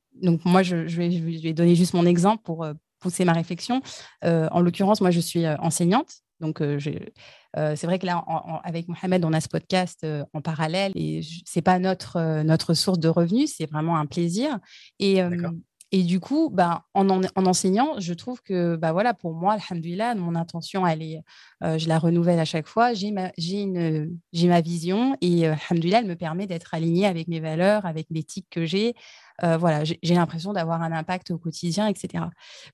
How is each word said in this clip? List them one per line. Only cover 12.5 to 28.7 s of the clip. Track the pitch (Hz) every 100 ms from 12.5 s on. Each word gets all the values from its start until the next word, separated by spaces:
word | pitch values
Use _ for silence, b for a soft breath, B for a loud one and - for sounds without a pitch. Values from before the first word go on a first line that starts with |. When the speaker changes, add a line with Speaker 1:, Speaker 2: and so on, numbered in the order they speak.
| 160 -
Speaker 1:
source | 165 - 180
de | 160
revenus, | 170 170 226 302 -
c'est | 151
vraiment | 151 160 160
un | 147
plaisir. | 175 170 190 294 226 B B B -
Et, | 202 190
euh, | 180
Speaker 2:
D'accord. | 175 170 165 - _ -
Speaker 1:
et | 190
du | 175 185
coup, | - 294 320
bah, | 190 175 165 _
en, | 196 196
en, | 185 185 185
en | 185
enseignant, | 180 190 202 294 214
je | 175
trouve | 175 - 254
que, | - 180 170
bah, | 165 160
voilà, | 170 240
pour | 208 175
moi, | 160 190
alhamdoulilah, | 214 - 175 165 180 233 220
mon | 170
intention, | 165 170 170 - 196
elle | 180 160
est, | 160 156 - b b b
euh, | 170 160
je | 160
la | 160
renouvelle | 165 170 170 170
à |
chaque | 156 165 151
fois. | 220 240
J'ai | 214 208
ma, | 202 185 -
j'ai | 165 202
une, | 196 180 165 156 156 170 _
j'ai | 170 175
ma | 175
vision | 165 170 170 202 262 269
et, | 180 175 160
euh, | 151 -
alhamdoulilah, | 170 170 220
elle | 208
me | 175
permet | 165 170 202
d'être | 170 -
alignée | 165 165 170 202
avec | 165 165
mes | 165
valeurs, | 156 160 190 214 185
avec | 160 160
l'éthique | 160 - 196 -
que | 170
j'ai. | 165